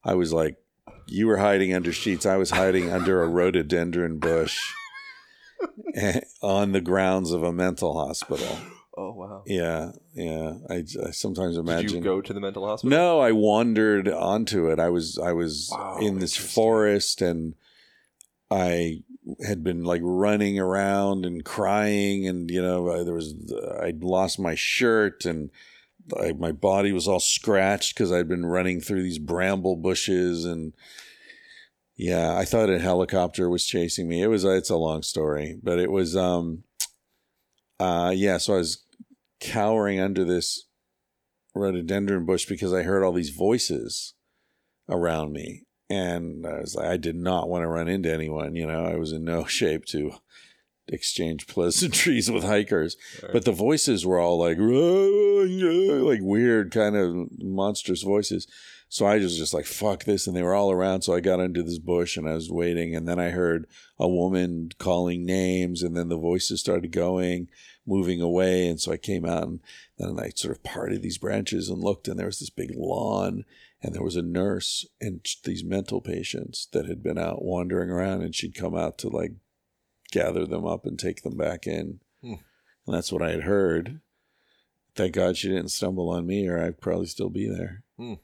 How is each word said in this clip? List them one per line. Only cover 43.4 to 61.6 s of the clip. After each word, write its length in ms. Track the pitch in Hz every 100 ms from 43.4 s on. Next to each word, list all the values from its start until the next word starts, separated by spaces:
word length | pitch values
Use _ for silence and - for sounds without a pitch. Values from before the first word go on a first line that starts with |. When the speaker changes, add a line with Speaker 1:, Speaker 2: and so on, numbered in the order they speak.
| 95 120 - 71 55 - - _ _ _ _ _ _ _ -
Speaker 1:
around 420 | 90 85 80 76
me. 320 | 73 80 - _ _ _
And 520 | 98 90 87 85 80 80
I 140 | 76
was 120 | 73
like, 140 | - 82
I 100 | 87
did 180 | 82 82
not 320 | 87 90 82
want 140 | 90
to 60 | 82
run 200 | 82 82
into 240 | 98 85
anyone, 440 | 80 78 78 76 82
you 100 | 80
know, 180 | 80 85
I 100 | 82
was 160 | 80
in 120 | 80
no 220 | 82 82 71
<laughs> 0 |
shape 400 | - 98 80 -
to 280 | 78 73 - _ - - _ _ _ -
exchange 580 | 78 - - 82 80 -
pleasantries 840 | - 87 - 180 101 175 123 104
with 120 | 110 98
hikers. 520 | 104 104 92 78 - - -
Speaker 2:
Right. 100 | 92
Speaker 1:
But 140 | 120 120
the 60 |
voices 560 | 87 110 156 - 104 87
were 100 | 90
all 200 | 87 87
like, 180 | 85 82
like, 1600 | 110 131 170 190 196 202 202 202 190 185 180 170 190 139 156 117
weird 500 | 95 101 123 113 92
kind 240 | 113 104 104
of 320 | 90 87 85 -
monstrous 600 | 95 95 98 101 - 90
voices. 460 | 101 104 101 95 - - - - _
So 160 | - 101
I 120 | 104
was 200 | 95 82
just 160 | 78
like, 120 | 78 73
"Fuck 400 | - 104 92 -
this." 220 | 101 -
And 80 | 90
they 60 |
were 120 | 87 98
all 160 | 101
around. 300 | 90 95 95
So 120 | 90
I 60 | 87
got 220 | 90 92
under 200 | 92 87